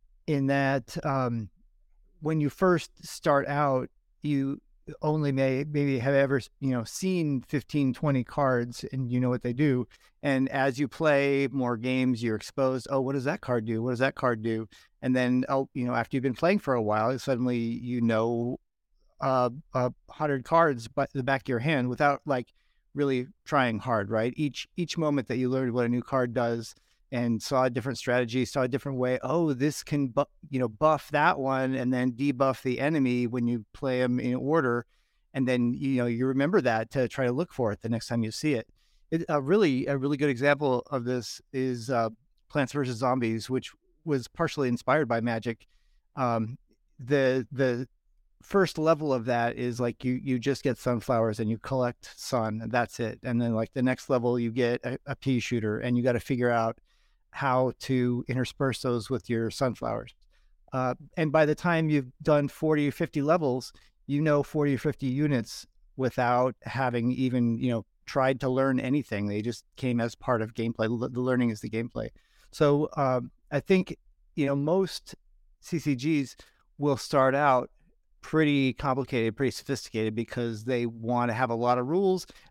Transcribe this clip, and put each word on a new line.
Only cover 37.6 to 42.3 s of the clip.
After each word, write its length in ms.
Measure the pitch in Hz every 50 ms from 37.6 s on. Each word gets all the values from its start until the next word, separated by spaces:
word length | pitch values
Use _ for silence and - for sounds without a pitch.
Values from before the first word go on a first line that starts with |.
| 123 107 104
it 80 | -
the 80 | - 113
next 180 | 117 110 -
time 160 | - 120 117 113
you 80 | 107
see 220 | - - - 151 139
it. 140 | 113 - - _ _ _ _ _ _ _ _
It, 140 | 160 165 165
a 140 | - 160 147
really, 460 | 131 139 185 220 208 151 131 127 139
a 100 | 139 139
really 180 | 135 131 143 147
good 140 | 131 151 147
example 580 | 131 117 135 143 147 139 151 135 127 120 - -
of 140 | 143 127 117
this 380 | 123 127 123 110 - - - - _
is, 380 | - 131 131 131 123 120 110 113
uh, 220 | 131 117 113 113 113 - _ _